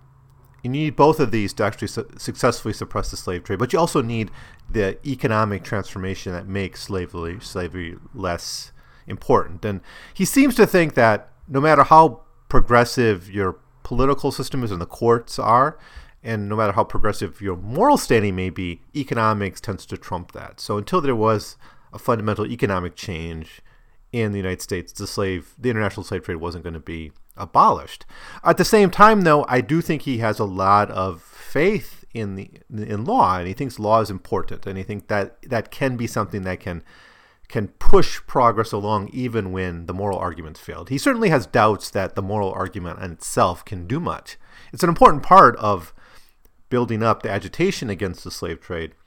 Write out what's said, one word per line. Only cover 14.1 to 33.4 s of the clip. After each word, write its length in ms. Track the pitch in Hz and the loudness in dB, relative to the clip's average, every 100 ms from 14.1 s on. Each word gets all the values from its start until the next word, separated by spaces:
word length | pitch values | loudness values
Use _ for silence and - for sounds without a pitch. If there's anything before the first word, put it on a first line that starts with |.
| 139 143 | 0 -2
system 320 | - 131 135 | -4 -6 -6
is 60 | 117 | -4
and 100 | 90 | -6
the 60 | 85 | -10
courts 540 | - 117 117 - - | -2 2 2 0 -4
are, 400 | 107 120 147 - - - - - 113 | 2 4 4 -2 -16 -20 -20 -14 -8
and 220 | 110 101 | -6 -4
no 80 | 107 | -2
matter 160 | 107 | 0
how 140 | 101 104 | 0 0
progressive 560 | - 107 98 98 - | 2 0 0 -8 -8
your 160 | 98 87 | -8 -8
moral 400 | 101 139 269 - | -6 0 2 2
standing 360 | - 117 101 | 2 2 2
may 160 | 92 92 | -2 -4
be, 300 | 87 90 85 - 151 | -6 -8 -10 -10 -8
economics 640 | 135 120 110 104 98 - | -6 -2 0 0 -4 -8
tends 260 | - 95 - | -10 -10 -12
to 100 | 90 | -14
trump 340 | - 90 87 | -10 -12 -12
that. 300 | - 69 - | -18 -18 -14
So 160 | - 104 | -8 -6
until 240 | 101 185 | -2 -2
there 140 | 139 117 | 0 0
was 420 | 110 107 - - - - _ | 2 0 -4 -18 -20 -20 _
a 80 | - | -8
fundamental 460 | - 113 107 104 - | -2 -2 -2 -4 -4
economic 500 | 117 113 95 87 - | -6 -6 -6 -6 -10
change 640 | - 82 82 82 78 - - _ _ _ _ | -10 -10 -10 -12 -14 -20 -20 _ _ _ _
in 180 | 120 107 | -4 -4
the 60 | 101 | -2
United 240 | 92 90 | -4 -6
States, 320 | - 92 85 | -8 -8 -10
the 140 | - 101 | -12 -10
slave, 460 | - 95 90 - - | -4 -4 -4 -10 -8
the 120 | 123 | -4
international 360 | 110 104 - 92 | -2 -4 -6 -8
slave 180 | 92 | -8
trade 140 | - 82 | -8 -8
wasn't 260 | 85 87 | -8 -10
gonna 160 | 85 82 | -12 -12
be 320 | - 82 78 - - - | -12 -14 -14 -18 -20 -16
abolished. 680 | 95 139 180 92 - - - - - - | -2 4 4 2 -6 -18 -18 -20 -18 -2
At 140 | 170 165 | 0 2
the 80 | |
same 260 | 175 220 190 | 4 4 4
time, 320 | - 214 214 | 6 6 6
though, 220 | 175 147 - | 4 4 4
I 100 | 127 | 0
do 220 | 107 160 | 0 -2
think 220 | 165 156 | 0 -4
he 160 | 135 117 | -4 -2
has 200 | 113 104 | -2 -2
a 60 | 101 | -4
lot 440 | 92 95 104 101 | 0 4 4 4
of 300 | 98 95 85 | -2 -4 -6
faith 840 | - - - 135 180 202 - - - | -16 -18 -6 0 0 0 -6 -16 -14
in 220 | 117 104 95 | -10 -8 -10
the, 160 | - - - | -14 -20 -14
in 340 | 107 107 104 | -10 -8 -6
law, 360 | 139 254 92 | 0 2 2
and 80 | 90 | 2